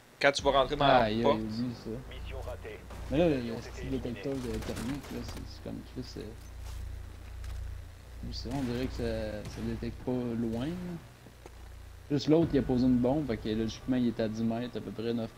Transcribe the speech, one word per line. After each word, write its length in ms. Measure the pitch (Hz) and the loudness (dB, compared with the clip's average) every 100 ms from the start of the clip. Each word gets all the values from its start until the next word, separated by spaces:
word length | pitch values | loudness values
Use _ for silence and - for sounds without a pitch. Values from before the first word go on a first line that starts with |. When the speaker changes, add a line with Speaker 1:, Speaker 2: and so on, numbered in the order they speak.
| - - | -16 4
Speaker 1:
quand 100 | 139 | 4
tu 100 | 139 | 6
vas 100 | 139 | 6
rentrer 240 | 135 127 143 | 6 6 6
dans 120 | 139 | 8
la 100 | 131 | 8
Speaker 2:
Aïe, 120 | 110 110 | 8 6
aïe, 60 | |
Speaker 1:
porte. 120 | 123 107 | 6 4
Speaker 2:
oublie 360 | 110 110 123 117 | 2 -2 -2 -4
ça. 60 | - 117 - | -6 -8 -8
Speaker 3:
Mission 280 | - - - 123 | -10 -8 -6 -8
ratée. 340 | 120 117 107 - - - | -8 -10 -10 -10 -10 0
Speaker 2:
Mais 60 | 135 | 4
là, 100 | 175 | 6
le, 80 | 135 | 4
le 60 | |
Speaker 3:
Mission 200 | 120 117 | 0 -6
Speaker 2:
style 120 | 117 - 131 | -8 -8 -4
Speaker 3:
éliminée. 100 | 131 | -2
Speaker 2:
détecteur 340 | 127 110 139 135 | -4 -4 -4 -4
de 40 | 123 110 | -2 -4
thermique, 440 | 117 98 113 143 - | -4 -4 -4 -6 -6
là, 80 | 120 117 | -8 -8
c'est, 160 | - - | -8 -10
c'est 160 | - | -10
comme 160 | 113 113 - | -10 -10 -10
Chris, 120 | 127 127 104 | -10 -10 -8
euh, 60 | 107 113 - - - - - - - - - - - - - - - - - - 120 | -10 -12 -14 -12 -10 -8 -8 -8 -12 -14 -14 -10 -8 -6 -8 -8 -12 -16 -16 -10 -8
je 40 | 120 | -6
sais, 140 | 113 | -4
on 80 | 139 | -2
dirait 220 | 123 120 131 | 0 0 -2
que 60 | |
ça, 560 | - 117 110 107 104 101 | -2 -2 0 -2 -4 -8
ça 120 | - 113 | -6 -4
détecte 300 | 113 117 - - | -4 -4 -6 -2
pas 60 | |
loin, 540 | 127 120 117 117 117 139 | 0 0 0 0 0 -2
là. 60 | 180 175 170 - - - - - - - - - - - | -4 -6 -8 -12 -20 -20 -18 -18 -16 -16 -14 -16 -12 -2
Juste 160 | 143 143 | 0 6
l'autre, 220 | 156 165 | 6 6
il 60 | 139 | 4
a 20 | |
posé 240 | 113 127 127 | 4 4 6
une 120 | 123 | 6
bombe, 260 | 123 147 135 | 6 2 0
fait 100 | 110 | -2
que 120 | 113 | 0
logiquement, 480 | 110 110 - - 127 | 0 0 -2 0 2
il 100 | 120 | 2
est 120 | 110 | 2
à 80 | 110 | 0
dix 160 | 110 | 0
mètres, 340 | 113 113 123 113 | 0 0 -4 -6
à 20 | |
peu 100 | 104 | -8
près 200 | 107 113 | -4 -2
neuf 180 | 117 110 | -2 -2